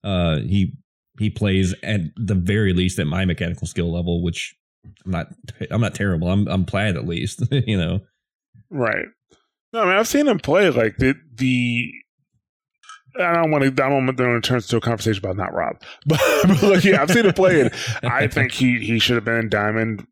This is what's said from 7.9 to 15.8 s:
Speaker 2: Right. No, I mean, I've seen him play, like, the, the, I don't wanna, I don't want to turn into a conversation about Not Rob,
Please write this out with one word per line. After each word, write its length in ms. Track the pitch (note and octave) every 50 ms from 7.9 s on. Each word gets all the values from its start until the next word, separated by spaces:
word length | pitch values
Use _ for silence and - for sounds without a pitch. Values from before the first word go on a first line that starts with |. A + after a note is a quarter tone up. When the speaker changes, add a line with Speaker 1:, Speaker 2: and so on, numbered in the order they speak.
| F2 G2 - _ _ _ _ _ _ _ _ _ _ - - _
Speaker 2:
Right. 340 | - C#3+ B2 A2 G#2+ - - - _ _ _ _ _ _ _ _ _ _ _ _ -
No, 80 | A#3
I 40 | G#3+
mean, 80 | F3+ F#3
I've 120 | G3 A#3 A3+
seen 200 | - C#4 D4 D4
him 120 | A3+ E3+
play, 300 | - - D3 F#3 G#3 F3+
like, 260 | C3 A#2+ A2+ A2 G2 -
the, 180 | C3 C3 C#3 C3+ _ _ A#2+
the, 580 | A2 C3 C3 B2+ B2 B2 A#2+ A#2+ A#2 B2 - - - _ _ _ _ _ _ _ _ _ _ _ _ _ _ _ _ _ - - - _ _ _ -
I 140 | F3+ F3 E3+
don't 180 | E3+ E3 D#3
wanna, 140 | D3+ D3 C3+ C3+
I 20 |
don't 360 | C3+ C3+ C3+ C3 C#3+ C3+ C3
want 120 | B2+ C3 B2
to 240 | B2+ B2 A#2+ A#2
turn 160 | G#2 - B2+ B2
into 200 | A2 - - A2+
a 40 |
conversation 420 | - A#2 A#2 G#2+ - A2+ A2 G2 -
about 140 | G2 F#2 G2
Not 160 | F#2 F#2 E2+
Rob, 280 | F2 F2 - - -